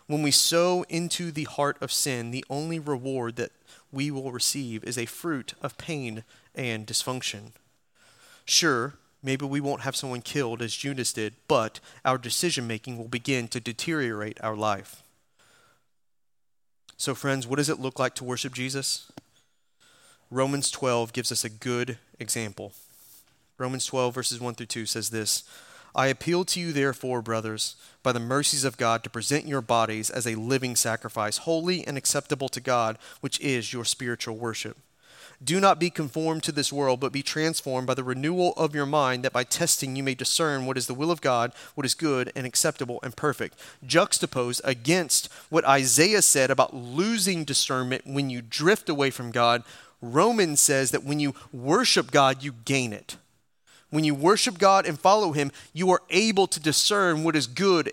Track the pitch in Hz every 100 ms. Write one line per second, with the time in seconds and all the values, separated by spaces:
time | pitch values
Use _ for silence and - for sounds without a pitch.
0 | - 151 147 135 - 170 175 180 - 165
1 | 170 - 175 151 147 - 143 - 127 -
2 | 147 123 117 127 - 139 160 165 147 135
3 | 131 135 117 120 117 _ _ - _ 135
4 | 147 135 131 120 - 143 127 110 - 120
5 | 117 - 170 143 - - 143 - - 156
6 | 127 110 - _ _ - 127 110 107 113
7 | - 127 - 104 110 - _ _ _ _
8 | _ _ - - - - 165 127 139 -
9 | _ _ 135 135 139 139 143 131 123 127
10 | 135 123 - 151 123 113 117 - 139 135
11 | 117 - 107 - - 139 110 - - -
12 | 135 127 123 - 175 - 117 110 - 117
13 | 113 123 123 131 117 127 113 110 - 156
14 | 123 107 107 101 110 107 107 98 98 -
15 | _ _ _ _ _ _ _ _ _ _
16 | _ _ _ _ _ _ _ _ _ -
17 | - 131 139 135 120 139 143 147 131 -
18 | 131 - 123 123 139 123 127 135 135 -
19 | - - - _ _ _ _ _ _ _
20 | _ _ _ 123 135 139 131 - 131 120
21 | 113 131 113 117 113 107 127 120 123 117
22 | _ - 110 117 110 98 101 - - -
23 | - - _ _ _ - 127 131 - 135
24 | 123 123 120 117 123 113 117 120 107 117
25 | 107 113 104 - - - - - - -
26 | 135 127 - 175 185 180 170 143 139 123
27 | 131 123 113 113 110 107 - - - _
28 | 127 120 117 135 143 147 135 - 120 113
29 | 117 117 104 143 - 139 113 117 110 110
30 | 107 - 117 110 113 131 127 120 120 113
31 | 110 - 107 - - 165 170 180 - 139
32 | - 147 - 139 135 - 127 123 110 110
33 | - - 139 - 143 127 107 123 113 -
34 | 123 117 - 110 117 107 110 - _ _
35 | _ - - - 127 180 196 165 180 -
36 | 147 160 160 160 156 147 135 143 139 127
37 | 131 139 139 156 160 160 - 127 127 131
38 | 127 127 147 180 175 - 156 151 139 151
39 | 131 127 127 123 123 - 170 - 135 131
40 | 135 127 127 - 160 139 131 131 120 127
41 | 156 165 143 120 120 - - - 131 -
42 | 160 131 123 - 127 - 160 - 127 120
43 | 120 - 151 131 95 - - - 131 151
44 | 208 - 170 - 120 123 139 123 120 185
45 | 160 - - - - 160 135 139 131 120
46 | 175 214 - 143 131 131 131 135 120 135
47 | 202 226 190 175 147 135 - 131 123 131
48 | - 139 139 123 117 - 156 214 - 147
49 | 139 123 120 117 117 120 - - - _
50 | 120 135 208 233 175 143 - 135 135 147
51 | 135 147 143 - - 127 127 190 247 -
52 | 151 147 135 131 139 120 113 139 120 104
53 | - - _ _ _ _ _ - _ 151
54 | 156 139 160 214 - 175 196 196 185 151
55 | 190 214 196 151 143 - - 151 185 175
56 | - 175 214 196 185 - 151 143 - 208
57 | 180 156 160 156 120 123 196 175 135